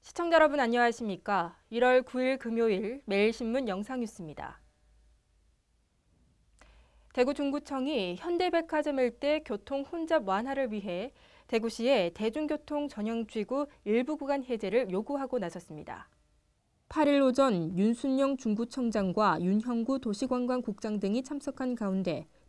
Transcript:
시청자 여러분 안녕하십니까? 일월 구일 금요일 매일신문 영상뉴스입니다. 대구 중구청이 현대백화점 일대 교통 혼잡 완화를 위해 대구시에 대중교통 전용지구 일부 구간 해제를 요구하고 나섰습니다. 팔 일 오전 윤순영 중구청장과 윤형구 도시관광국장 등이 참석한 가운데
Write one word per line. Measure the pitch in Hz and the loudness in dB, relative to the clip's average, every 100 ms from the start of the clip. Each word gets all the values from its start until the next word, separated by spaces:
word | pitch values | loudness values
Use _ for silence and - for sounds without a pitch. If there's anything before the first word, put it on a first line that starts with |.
| - | -14
시청자 | - 339 | -4 4
여러분 | 330 311 285 | 6 6 4
안녕하십니까? | 240 240 240 233 226 180 - 202 170 - _ | 2 4 2 2 -6 -6 0 0 0 -8 _
일월 | 226 247 254 | 2 6 6
구일 | 254 247 254 262 | 4 0 0 0
금요일 | 240 233 226 185 214 269 | -2 0 2 2 -2 -6
매일신문 | - 196 214 226 226 247 247 | -2 2 2 2 -2 -2 -2
영상뉴스입니다. | 190 208 262 226 - 160 147 151 - _ _ _ _ _ _ _ _ _ _ _ _ _ _ _ _ _ _ _ _ - - _ _ _ | -4 -4 -4 -6 -8 -14 -12 -14 -14 _ _ _ _ _ _ _ _ _ _ _ _ _ _ _ _ _ _ _ _ -20 -20 _ _ _
대구 | - 247 | 0 2
중구청이 | 285 285 285 294 269 262 294 185 180 | 2 -2 -2 -4 -4 -2 -2 -2 -4
현대백화점 | 339 349 359 339 330 311 294 277 | -4 0 2 0 0 -2 0 0
일대 | 247 220 277 302 | 0 0 0 0
교통 | 302 208 - 277 | -2 -8 -6 -6
혼잡 | 277 339 320 320 196 | -6 -6 0 0 2
완화를 | 190 254 269 262 | -2 -2 -2 -2
위해 | 208 196 175 240 _ - - _ | -4 -4 -6 -6 _ -20 -20 _
대구시에 | 226 226 220 233 262 170 | -2 -2 -2 2 4 2
대중교통 | 170 214 226 302 302 - 294 294 | 0 -4 -2 -2 -4 -4 -4 -4
전용지구 | - 208 233 220 226 202 269 285 - | -6 -4 -4 -4 -6 -4 -2 -4 -6
일부 | 202 220 254 302 | 0 0 2 -4
구간 | 277 277 | -2 -2
해제를 | 254 233 196 220 240 | -2 -4 0 0 0
요구하고 | 185 220 285 269 247 | -4 -2 -4 -2 -4
나섰습니다. | 175 180 - 151 - - - _ _ _ _ _ _ _ _ | -4 -8 -14 -14 -12 -14 -16 _ _ _ _ _ _ _ _
팔 | - 294 | 2 4
일 | 285 | 6
오전 | 269 247 269 190 160 170 | 4 6 4 4 0 2
윤순영 | 208 233 269 262 269 269 | 2 2 0 2 2 0
중구청장과 | 226 208 240 - 240 214 190 190 214 165 | -2 -2 -2 -2 -2 0 0 2 2 4
윤형구 | 180 208 240 233 226 269 | 4 2 2 -2 0 -2
도시관광국장 | 247 202 262 247 247 254 240 202 220 214 | -2 -4 -2 -2 0 -2 -2 -6 -4 -2
등이 | 196 220 | 0 -2
참석한 | 262 294 - 262 254 247 | -4 -8 -8 -6 -4 -2
가운데 | 202 190 180 208 - _ | -2 0 0 -4 -8 _